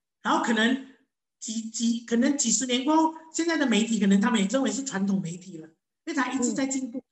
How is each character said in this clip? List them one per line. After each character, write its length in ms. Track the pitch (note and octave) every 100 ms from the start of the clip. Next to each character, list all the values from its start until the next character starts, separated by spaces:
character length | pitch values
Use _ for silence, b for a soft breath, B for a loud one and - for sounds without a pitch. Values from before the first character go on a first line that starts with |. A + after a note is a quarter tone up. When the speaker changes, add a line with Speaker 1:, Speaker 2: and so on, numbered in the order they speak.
| _ _
Speaker 1:
然 100 | -
后 120 | D#4
可 80 | -
能 340 | A3 A3+ C4+ - - _ _ _ _
几， 220 | - A3
几， 420 | - - A#3 A#3 -
可 80 |
能 240 | A#3 C#4 C#4
几 100 | A#3
十 160 | - B3+
年 180 | B3
过 120 | C4+ D#4
后， 160 | D#4+ - -
现 120 | -
在 120 | E4 D#4+
的 100 | C4+
媒 160 | G3+
体 160 | A3+ G3
可 80 | G3
能 140 | G3
他 100 | A#3
们 80 | A3+
也 80 | F#3+
认 160 | C4+
为 80 | A#3+
是 140 | -
传 200 | - F#3+
统 160 | G3 F#3+
媒 160 | D#3+ -
体 220 | - E3
了， 80 | D#3+
因 80 | _ _ _ -
为 80 |
它 160 | D4 B3+
一 80 | C4
直 140 | A#3+
在 120 | G#3+
进 240 | C4+ C4+ C4
步， 100 | C4
Speaker 2:
嗯。 40 | -